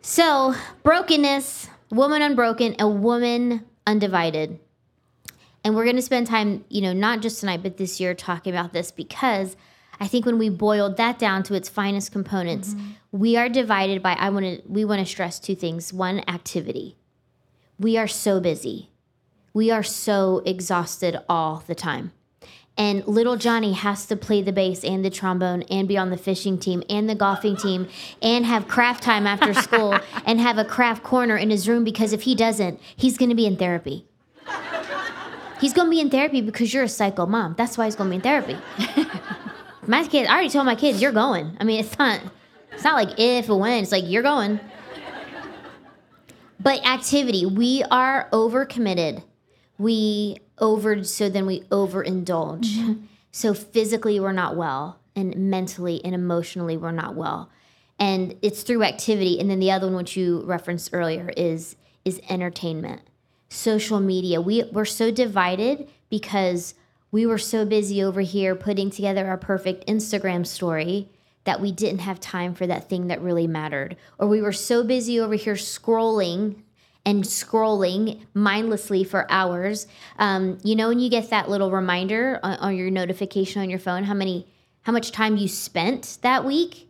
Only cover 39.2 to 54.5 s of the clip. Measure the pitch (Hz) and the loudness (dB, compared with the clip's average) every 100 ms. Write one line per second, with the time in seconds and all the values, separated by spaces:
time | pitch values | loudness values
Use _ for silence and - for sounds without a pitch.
39.2 | - - - - - - - 254 320 285 | -10 -12 -12 -16 -20 -10 0 2 4 2
40.2 | 226 302 320 277 262 240 294 202 269 214 | 4 4 4 4 2 4 2 4 2 4
41.2 | 262 185 156 175 220 220 220 - 269 202 | 2 0 -4 -2 0 0 -2 0 2 2
42.2 | 185 - _ - _ - 294 294 202 - | -6 -18 _ -20 _ -2 2 2 0 2
43.2 | 233 247 214 202 214 240 190 190 175 202 | 2 2 2 2 2 0 2 0 2 2
44.2 | 269 285 202 214 - - - - - - | 2 2 0 -2 -6 -20 -18 -16 -14 -14
45.2 | - - - - - - - - _ _ | -14 -14 -14 -16 -20 -20 -20 -20 _ _
46.2 | - - - - 196 269 247 254 - 285 | -20 -20 -20 0 2 4 2 0 2 2
47.2 | 254 196 175 190 240 262 - 254 262 269 | 2 2 2 2 2 2 2 2 2 0
48.2 | - 220 226 247 269 240 214 175 160 110 | 0 0 2 0 -2 -2 0 0 -2 -4
49.2 | - _ _ _ _ - 214 220 214 208 | -16 _ _ _ _ -4 0 2 0 0
50.2 | 208 - _ - 220 214 214 208 190 - | -4 -6 _ 0 2 2 2 0 -2 -2
51.2 | 202 196 190 185 - 202 196 185 - 185 | 0 0 -2 -4 0 0 0 -2 -2 -4
52.2 | 175 165 151 165 226 214 226 220 - _ | -2 -2 -2 -4 -2 0 -2 -2 -6 _
53.2 | _ - 220 202 - 226 214 226 226 208 | _ -4 -2 -2 -2 0 0 0 0 0
54.2 | 190 185 180 | 0 0 -2